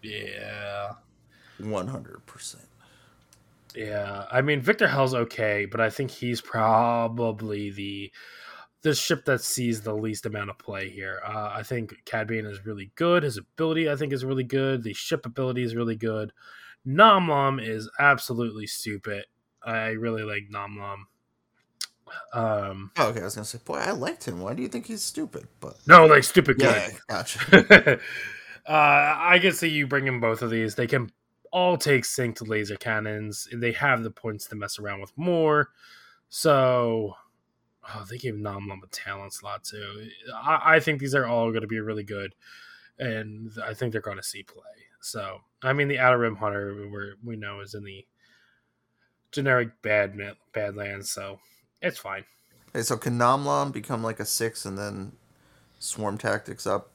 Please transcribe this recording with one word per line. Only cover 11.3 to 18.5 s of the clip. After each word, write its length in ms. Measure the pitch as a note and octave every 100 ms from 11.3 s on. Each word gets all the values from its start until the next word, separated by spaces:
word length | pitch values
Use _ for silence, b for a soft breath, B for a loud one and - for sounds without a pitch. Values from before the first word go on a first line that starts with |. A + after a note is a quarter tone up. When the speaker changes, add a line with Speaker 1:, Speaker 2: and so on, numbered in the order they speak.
| A2 G#2
Speaker 1:
I 100 | G#2
think 320 | G#2+ B2 A2+ - -
Cad 220 | A2+ A2
Bane 180 | A2+ G#2+
is 200 | G2+ G2+
really 260 | G#2 G2 -
good. 280 | E3+ F3
His 140 | D3 A2
ability, 520 | - - D#3+ D#3+ D#3+
I 60 | C#3+
think, 160 | D3
is 120 | C3+ C3
really 180 | C3+
good. 400 | B2+ C3+ C3+ C3+
The 100 | A2+
ship 320 | G2+ - D#3+ A#2+
ability 380 | A#2 B2+ B2
is 120 | B2 A2+
really 200 | A#2 A2+
good. 380 | A2+ A2 G#2+ _ B B B B C3
Nom 420 | C#3+ A3 G3 F3
Nom 320 | C#3+ C#3 C3+
is 280 | A2+ A2 G#2+ -
absolutely 680 | C#3+ C3+ - A#2 A#2